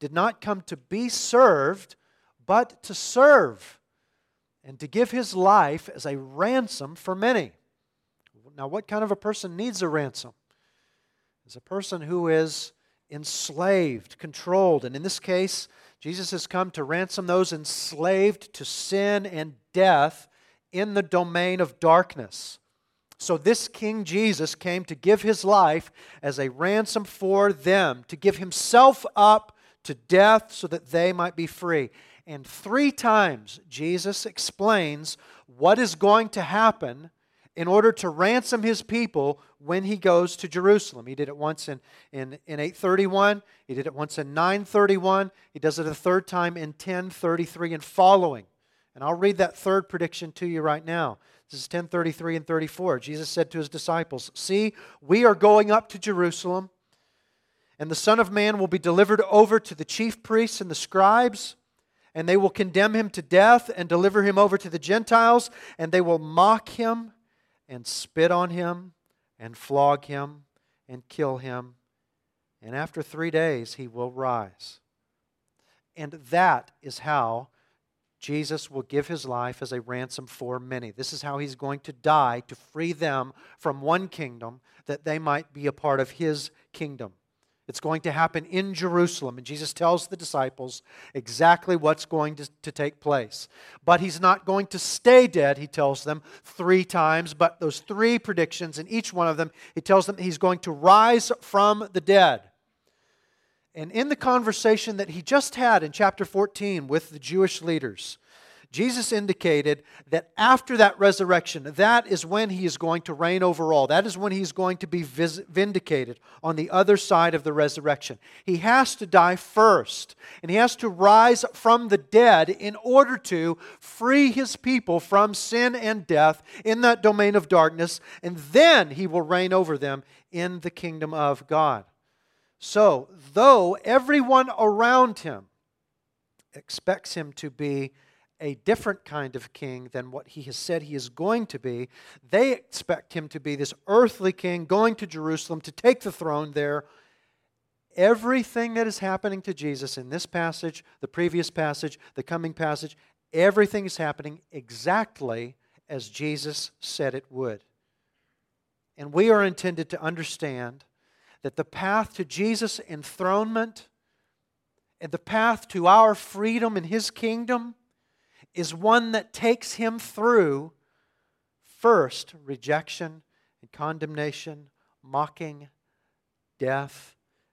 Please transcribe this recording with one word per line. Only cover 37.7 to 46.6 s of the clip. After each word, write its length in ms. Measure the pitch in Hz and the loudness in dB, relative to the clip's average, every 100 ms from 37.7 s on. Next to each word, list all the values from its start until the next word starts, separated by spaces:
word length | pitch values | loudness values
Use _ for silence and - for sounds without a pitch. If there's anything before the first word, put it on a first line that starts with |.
| 208 220 | 4 4
to 180 | 220 180 | 2 -8
ransom 540 | 151 196 247 - 233 | 0 0 0 -2 -4
his 200 | 220 214 | -2 -4
people 580 | - 233 226 151 139 143 _ _ | -4 -4 -4 -2 -4 -6 _ _
when 240 | 143 185 | -6 -4
he 140 | 190 202 | -4 -2
goes 400 | 190 175 175 - | 2 2 2 -6
to 100 | 175 | -10
Jerusalem. 600 | 170 190 208 - 127 120 | 0 4 4 2 -16 -16
He 100 | 135 | -8
did 120 | 139 | -8
it 80 | 147 | -6
once 320 | 151 156 - | -8 -8 -12
in, 120 | 131 _ _ _ | -14 _ _ _
in, 260 | 139 131 143 - | -14 -14 -16 -14
in 140 | 147 | -10
eight 160 | 160 - | -10 -4
thirty-one. 640 | 185 190 190 196 202 202 _ _ - | 0 0 0 2 2 0 _ _ -12
He 80 | |
did 140 | 131 147 | -10 -10
it 60 | |
once 220 | 139 151 - | -10 -10 -8
in 160 | 143 | -8
nine 320 | 151 180 202 | -2 0 0
thirty-one. 680 | 196 208 202 190 190 190 190 _ _ | -2 2 4 2 2 0 -2 _ _
He 60 | 147 | -4
does 220 | 156 151 | -4 -2
it 60 | 156 | -8
a 60 | |
third 340 | 147 180 185 185 | -4 0 0 -2
time 280 | 180 175 | -4 -4
in 180 | 170 | -6